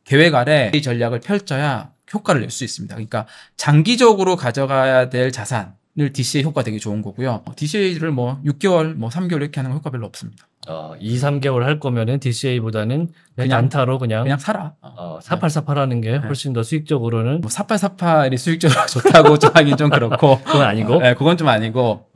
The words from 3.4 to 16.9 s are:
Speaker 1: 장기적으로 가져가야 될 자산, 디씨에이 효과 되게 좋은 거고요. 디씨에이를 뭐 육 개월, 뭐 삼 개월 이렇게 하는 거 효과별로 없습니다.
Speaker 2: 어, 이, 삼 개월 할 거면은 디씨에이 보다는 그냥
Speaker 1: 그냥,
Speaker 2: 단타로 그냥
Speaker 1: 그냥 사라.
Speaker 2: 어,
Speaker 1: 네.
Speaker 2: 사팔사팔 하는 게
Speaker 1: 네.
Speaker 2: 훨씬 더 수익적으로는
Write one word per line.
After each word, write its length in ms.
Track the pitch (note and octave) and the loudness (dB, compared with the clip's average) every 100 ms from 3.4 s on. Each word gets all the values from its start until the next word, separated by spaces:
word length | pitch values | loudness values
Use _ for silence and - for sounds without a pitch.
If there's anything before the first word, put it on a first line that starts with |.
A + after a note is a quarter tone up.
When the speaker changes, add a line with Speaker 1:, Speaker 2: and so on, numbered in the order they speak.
| - - | -20 -6
Speaker 1:
장기적으로 800 | - D3+ D#3+ A#3+ A#3+ G3+ F#3 F3 | 2 4 4 4 4 4 2 0
가져가야 720 | B2+ B2 C3+ C3+ C3 C3 B2+ | -2 -2 0 2 4 4 2
될 240 | B2+ C3 | 0 -2
자산, 420 | B2+ G#2+ A#2+ F#2+ _ _ | -4 -6 -6 -8 _ _
디씨에이 500 | - C#3+ C#3 A#2+ D3 | -4 -4 -2 -2 0
효과 180 | D3+ D3 | -2 -2
되게 160 | A#2+ G#2+ | -4 -6
좋은 240 | A2 G#2 | -6 -6
거고요. 420 | G#2 F#2+ B2+ A2 - | -8 -6 -4 -6 -8
디씨에이를 580 | - D3+ G#3 F#3+ E3 D#3+ | -10 -6 -2 -2 -2 -4
뭐 280 | C3 B2 C#3 | -2 -4 -4
육 140 | D3 C#3+ | -4 -2
개월, 360 | G3 E3+ D#3+ | 2 2 0
뭐 160 | D3+ A#2 | -4 -8
삼 180 | D#3+ F3 | -6 -4
개월 140 | D#3+ | -4
이렇게 180 | C#3+ C#3+ | -4 -6
하는 100 | C3 | -6
거 60 | C#3+ | -6
효과별로 300 | C#3+ B2+ G#2 | -6 -10 -10
없습니다. 420 | - A2+ G#2+ _ _ - | -14 -18 -18 _ _ -14
Speaker 2:
어, 260 | D#2+ D#2 D#2+ | -12 -14 -12
이, 180 | G#2 B2 | -6 -2
삼 220 | C#3+ C#3+ | -2 -2
개월 240 | C3+ B2+ | -2 0
할 160 | B2+ D3+ | 0 -2
거면은 400 | C#3+ A#2+ A2+ C3+ | -2 -2 -2 -2
디씨에이 400 | B2+ A2+ C3+ B2 | -4 -4 -4 -2
보다는 480 | A2+ A2 A2 C#3+ E3+ _ _ | -4 -4 -2 -2 -4 _ _
그냥 140 | - B2+ | -6 0
Speaker 1:
그냥, 120 | B2+ | 2
Speaker 2:
단타로 360 | B2+ D3+ B2+ C3 | 2 0 0 -2
그냥 240 | B2 A2 | -2 -2
Speaker 1:
그냥 160 | C3 C#3 | -2 -2
사라. 360 | E3+ G#3 D3+ - | -4 -6 -6 -14
Speaker 2:
어, 380 | B2+ B2+ F2 - | -20 -16 -14 -12
Speaker 1:
네. 60 | - | -6
Speaker 2:
사팔사팔 500 | F3 E3 D3+ D3+ D3 | -2 -2 -2 -2 -2
하는 240 | C3+ A#2+ | 0 -2
게 120 | A2 | -2
Speaker 1:
네. 60 | C3+ | -2
Speaker 2:
훨씬 340 | A2+ C3+ C#3 | -4 -6 -4
더 100 | A#2+ | -4
수익적으로는 800 | A2+ D#3+ D3+ | -2 -4 -2